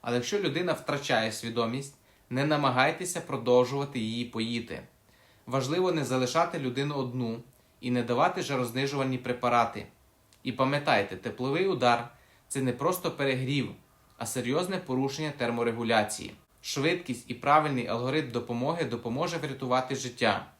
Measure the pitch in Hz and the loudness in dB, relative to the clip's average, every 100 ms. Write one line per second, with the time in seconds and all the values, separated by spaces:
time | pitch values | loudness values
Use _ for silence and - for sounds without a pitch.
0 | 120 123 123 202 180 147 180 143 - 147 | 0 -2 0 0 0 0 0 -2 -2 -4
1 | - 120 110 - 117 113 117 127 139 - | 2 2 2 -4 -4 -2 0 -2 -8 -16
2 | _ _ _ 123 147 147 143 127 143 160 | _ _ _ -2 2 4 4 4 2 2
3 | 175 175 - 117 117 123 123 139 143 131 | -4 -6 -4 -4 6 6 6 0 -2 -2
4 | 110 117 120 117 113 117 113 76 - _ | -2 -4 -4 -4 -4 -4 -6 -12 -14 _
5 | _ _ _ _ - 135 127 170 185 160 | _ _ _ _ -4 -2 0 0 2 0
6 | 123 131 127 160 170 165 131 120 147 143 | 0 0 2 2 2 0 -4 -2 -2 -2
7 | 123 127 120 113 - _ _ _ 123 123 | -2 -2 -4 -4 -10 _ _ _ -2 0
8 | 117 123 170 180 151 131 120 117 139 139 | 2 4 2 2 -2 -2 -2 -2 -2 0
9 | 131 127 127 123 123 120 113 110 - _ | -2 -2 -4 -2 2 4 2 -2 -12 _
10 | _ _ _ - 131 117 131 143 143 113 | _ _ _ -10 -8 0 2 2 2 2
11 | 101 95 120 110 127 151 190 170 120 117 | 2 -4 -8 -4 -2 2 2 4 4 4
12 | 113 - _ _ _ 139 131 120 147 180 | 0 -14 _ _ _ -2 0 0 0 0
13 | 170 - 143 127 131 143 104 - _ _ | -4 0 0 0 0 0 -2 -6 _ _
14 | _ - 117 127 117 147 180 185 - 127 | _ -10 -6 -2 0 0 0 -4 -2 0
15 | 139 143 156 139 117 120 117 113 113 113 | 0 0 -4 -2 -2 2 0 0 2 2
16 | 104 - - - _ _ - 143 147 180 | 2 -4 -10 -14 _ _ -6 0 0 0
17 | - 120 - 123 139 151 151 131 110 117 | -4 -8 -8 -4 4 4 6 0 -2 -2
18 | 127 151 135 117 - 120 135 170 135 117 | 0 -2 -2 -4 -2 -2 0 0 -2 -4
19 | 120 123 170 165 143 135 131 127 127 131 | -4 -2 -2 -2 -6 -6 0 0 0 -4
20 | 127 - 117 98 - | -6 0 2 2 -4